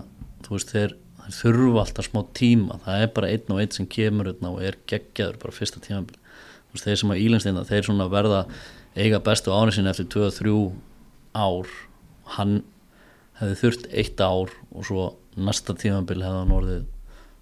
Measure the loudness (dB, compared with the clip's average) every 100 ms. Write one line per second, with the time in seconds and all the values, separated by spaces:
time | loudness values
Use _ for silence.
0 | -4 -14 -18 -16 -8 -6 -4 -2 -2 -4
1 | -20 -20 -16 -2 2 6 6 4 2 -2
2 | -4 -4 -4 2 4 6 4 -2 -4 0
3 | 0 0 0 0 -2 -2 -2 -2 -6 0
4 | 0 0 -2 -4 -6 -4 -4 -6 -6 -6
5 | -6 -6 -4 -6 -10 -8 -8 -8 -8 -6
6 | -6 -12 -20 -20 -20 -20 _ -8 -2 0
7 | 2 2 4 4 2 -2 0 0 2 0
8 | 2 2 4 2 0 -8 -18 -20 -10 0
9 | 2 2 2 0 2 4 4 4 0 0
10 | -2 0 0 0 2 2 2 -4 -14 -20
11 | -20 -20 -10 -2 0 0 -6 -14 -20 -20
12 | -20 -20 -10 -2 0 0 -2 -16 _ -20
13 | -20 -20 _ -6 -4 2 2 2 -2 -2
14 | -2 0 2 2 -2 -8 -18 -12 -4 -2
15 | -4 -6 -14 -4 -2 -2 -4 -4 0 0
16 | -2 -4 -4 -2 2 2 2 -2 -6 -12
17 | -16 -20 -20 -20